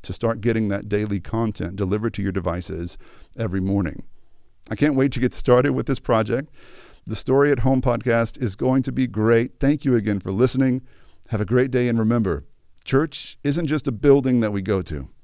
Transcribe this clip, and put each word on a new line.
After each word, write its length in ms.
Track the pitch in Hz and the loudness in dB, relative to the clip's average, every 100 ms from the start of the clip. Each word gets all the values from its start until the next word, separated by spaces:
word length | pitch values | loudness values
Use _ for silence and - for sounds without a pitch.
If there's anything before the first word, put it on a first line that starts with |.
to 100 | - | -10
start 300 | 90 113 117 | -4 -2 0
getting 260 | 113 113 104 | 0 0 0
that 220 | 98 104 | -2 -2
daily 320 | 101 107 101 | -2 -2 -4
content 560 | - 117 113 - 90 98 | -4 -2 -2 -4 -8 -4
delivered 360 | 95 104 113 107 | -2 0 -2 -2
to 60 | |
your 120 | 98 | -4
devices 640 | 92 87 85 85 82 85 - - - - - | -2 -4 -6 -8 -8 -8 -10 -18 -20 -20 -6
every 240 | 113 95 | -4 -2
morning. 420 | 95 101 82 - - - - - - - - | 0 0 -2 -6 -14 -18 -20 -20 -20 -20 -12
I 60 | 110 | 0
can't 200 | 147 131 | 0 2
wait 180 | 135 | 0
to 80 | - | 0
get 120 | 127 | -2
started 380 | - - 123 139 | -2 4 4 4
with 140 | 131 131 | 0 -2
this 140 | 131 | -4
project. 520 | - 113 110 117 151 - - - - - - | 0 0 2 -4 -4 -18 -20 -20 -20 -18 -10
The 100 | 117 | -8
Story 340 | - 135 143 | 0 2 4
at 100 | 131 | 4
Home 220 | 135 131 | 2 2
podcast 600 | 127 113 120 117 117 - | 0 -2 0 0 0 -4
is 160 | 113 95 | -6 -2
going 260 | 131 135 | 0 0
to 80 | 131 | 0
be 160 | 131 127 | -4 -4
great. 540 | 107 110 117 123 - | 0 4 4 2 0
Thank 240 | 139 147 139 | 0 2 2
you 100 | 120 | 2
again 240 | 104 101 | 2 -4
for 120 | 101 | -4
listening. 500 | 98 131 127 131 127 - - - - - | 0 0 2 0 0 -6 -20 -20 -20 -6
Have 100 | 104 | -4
a 60 | 98 | 0
great 260 | 123 135 | 2 2
day, 160 | 123 123 | 0 0
and 100 | 117 | 2
remember, 460 | 110 120 98 71 - - _ - | 2 2 0 -2 -6 -20 _ -20
church 540 | - 131 160 - - - 147 | 0 0 0 -6 -12 -4 -2
isn't 220 | 147 160 | -2 0
just 200 | 147 - | -2 -2
a 60 | |
building 480 | 110 143 139 131 123 | 2 6 6 6 2
that 100 | 110 | 2
we 100 | 101 | 0
go 200 | 95 98 | 0 -2
to. 260 | 85 76 64 - | -2 -8 -10 -16